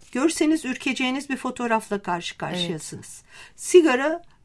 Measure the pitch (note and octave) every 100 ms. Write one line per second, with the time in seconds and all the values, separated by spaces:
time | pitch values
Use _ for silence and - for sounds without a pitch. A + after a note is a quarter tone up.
0 | - B3 D#4+ - D#4 D#4+ B3+ B3 B3+ C4
1 | B3+ C4+ C4+ C4 B3+ B3+ A#3+ A3 - G3+
2 | F#3+ F3 - - D#3 F3+ F3 D#3+ - G#2
3 | - - - - - - - F4+ D#4 B3
4 | C#4+ E4 - -